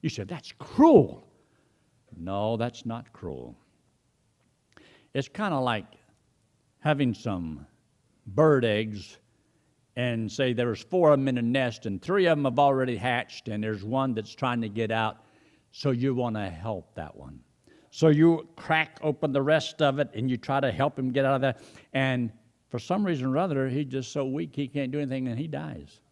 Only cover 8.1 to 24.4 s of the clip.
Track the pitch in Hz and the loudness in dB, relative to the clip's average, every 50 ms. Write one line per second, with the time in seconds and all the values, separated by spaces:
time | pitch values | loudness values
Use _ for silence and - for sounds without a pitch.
8.1 | _ _ _ - 95 117 156 156 147 135 120 113 104 104 110 110 104 101 95 - | _ _ _ -8 0 4 4 6 6 4 4 2 2 2 0 -2 -6 -10 -12 -16
9.1 | - - _ _ _ _ _ _ _ _ _ _ _ _ _ _ _ 123 123 123 | -20 -20 _ _ _ _ _ _ _ _ _ _ _ _ _ _ _ -4 -2 -2
10.1 | 120 113 110 104 - - 139 127 120 113 123 120 110 - - _ 175 185 175 151 | -2 -2 -4 -6 -2 0 0 0 2 0 0 -2 -2 -4 -6 _ 0 4 6 6
11.1 | 147 139 135 135 127 123 117 117 123 135 131 123 110 - - 110 98 95 - - | 6 6 4 0 0 0 0 0 0 2 0 0 -2 -6 -6 -6 -6 -6 -4 -2
12.1 | 185 202 185 170 160 147 143 135 117 131 143 139 139 131 131 127 123 98 92 127 | 2 4 4 4 4 4 2 0 4 4 4 4 4 2 0 -2 -2 -2 -2 -2
13.1 | 123 120 113 - - - _ - 107 104 107 110 107 101 95 107 120 135 135 135 | -2 -2 -4 -6 -12 -14 _ -8 -6 -4 -4 -4 -4 -6 -6 -4 -2 -2 0 0
14.1 | 120 110 107 - - - - 127 120 117 113 107 101 113 113 104 110 110 110 110 | -2 -4 -6 -10 -8 -4 -2 -2 -2 -2 -4 -4 -4 -4 -2 0 0 0 0 -2
15.1 | - - - _ _ _ _ _ _ _ _ _ _ - - 147 131 120 127 135 | -4 -6 -20 _ _ _ _ _ _ _ _ _ _ -4 0 0 0 2 0 0
16.1 | 127 123 123 120 110 107 104 95 85 80 92 113 107 92 80 _ _ - 80 73 | 0 0 -2 -2 -4 -6 -6 -8 -8 -8 -8 -8 -8 -8 -10 _ _ -12 -12 -12
17.1 | - - 69 65 65 65 _ _ _ _ _ - _ _ _ _ - - 160 160 | -12 -16 -18 -18 -18 -20 _ _ _ _ _ -20 _ _ _ _ -4 4 6 6
18.1 | 151 147 160 170 165 156 - - - - - - 160 156 156 - - - - 156 | 8 8 8 6 6 4 -2 -12 -18 -20 -4 0 0 0 0 -2 -6 -6 -4 -4
19.1 | 147 - - 147 135 139 135 143 156 156 143 - - - 156 139 135 139 147 - | -2 -2 -2 0 0 0 2 4 2 2 2 -2 -2 2 2 2 4 2 -2 -2
20.1 | - 107 120 131 127 120 - - 139 139 139 131 107 120 135 147 - - 131 131 | -2 -4 -2 -2 -2 -2 -2 -2 -2 0 0 0 0 0 0 0 0 -2 -4 -2
21.1 | 123 139 135 135 139 131 131 135 120 - - - - - - _ - 135 135 131 | 0 2 2 2 2 2 2 0 -2 -4 -12 -20 -20 -20 -20 _ -2 0 0 0
22.1 | 127 123 120 110 110 - _ _ _ _ _ _ - 120 - - 175 202 208 190 | 0 0 -2 -4 -6 -12 _ _ _ _ _ _ -10 -10 -4 -2 -2 0 0 0
23.1 | 170 135 127 131 131 147 180 190 151 135 135 131 123 139 151 135 123 135 127 - | 0 0 0 0 0 0 0 0 0 0 0 0 -2 -4 -4 -4 -4 -6 -6 -6
24.1 | - 147 139 135 131 147 | -4 -4 -4 -2 -4 -4